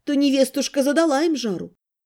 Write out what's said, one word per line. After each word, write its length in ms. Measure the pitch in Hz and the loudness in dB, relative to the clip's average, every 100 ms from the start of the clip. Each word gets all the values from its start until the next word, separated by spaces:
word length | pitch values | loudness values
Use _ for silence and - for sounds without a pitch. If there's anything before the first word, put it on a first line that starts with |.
то 80 | - | -4
невестушка 680 | 285 285 269 269 285 254 294 | 0 2 2 2 0 -4 -2
задала 420 | 269 285 330 269 | 0 2 2 2
им 100 | 339 | 0
жару. 400 | 285 233 175 175 _ _ _ | -2 -4 -6 -10 _ _ _